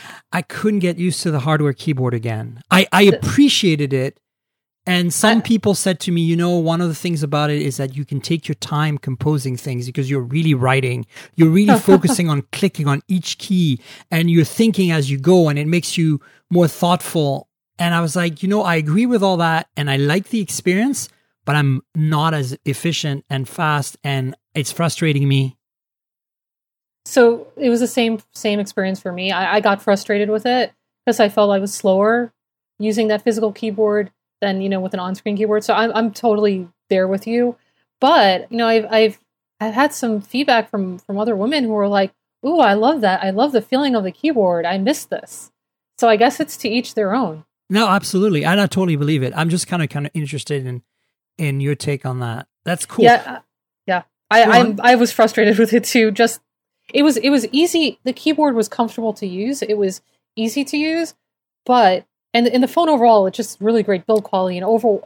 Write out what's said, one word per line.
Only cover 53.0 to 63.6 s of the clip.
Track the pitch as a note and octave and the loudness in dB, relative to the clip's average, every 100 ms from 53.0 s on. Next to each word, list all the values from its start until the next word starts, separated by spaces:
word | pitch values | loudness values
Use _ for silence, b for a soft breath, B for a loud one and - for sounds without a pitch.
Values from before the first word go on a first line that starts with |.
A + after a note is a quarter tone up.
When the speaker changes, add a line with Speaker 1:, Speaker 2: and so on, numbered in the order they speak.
Speaker 2:
Yeah, | A#3 A#3+ - | 6 6 0
uh, | - - _ _ _ - | -14 -18 _ _ _ -4
yeah. | F3+ - _ _ | -4 -6 _ _
I, | A3 | 4
Speaker 1:
Go | A3 | 6
Speaker 2:
I'm, | A#3+ A3 | 4 2
Speaker 1:
on. | G3+ | 0
Speaker 2:
I | A#3+ B3 | 2 4
was | A#3+ | 2
frustrated | - A3 - G#3 G#3+ | 2 2 2 2 2
<laughs> | |
with | A3 | 2
it | A3+ | 2
too. | - A#3+ A3 | 2 2 2
Just, | G3 A#3 - _ _ _ _ - | 2 0 -2 _ _ _ _ -6
it | C4+ | 0
was, | D4 A#3+ | 2 2
it | B3+ | 2
was | C#4+ G#3 | 0 0
easy. | C4+ E4+ E4 C#4+ - | 0 0 0 -2 -4
The | B3+ | -8
keyboard | B3+ D#4 D4+ D4+ A#3 | -4 -2 0 0 0
was | G#3+ | -4
comfortable | - A3+ A#3+ A3+ | -4 -4 -4 -6
to | G#3+ G3 | -6 -8
use. | F3+ A3+ C#4 | -6 -6 -6
It | A3 G#3 | -4 -2
was | F#3+ F#3 _ _ _ - | -2 -4 _ _ _ -6
easy | A3 C#4+ | -4 -4
to | C#4 D4 | -4 -4
use, | D#4 E4 E4 - _ _ _ _ | -2 -4 -6 -10 _ _ _ _
but, | - B3 G3 F#3 - _ _ A#3 | 0 4 4 2 -4 _ _ 0
and, | A#3+ | 2
and | B3 | 2
the | C4 | 2
phone | E4 E4 | 2 2
overall, | C#4+ A#3 A3 F#3+ | 4 4 4 2
it's | G#3+ | -2
just | G#3 - | -10 -4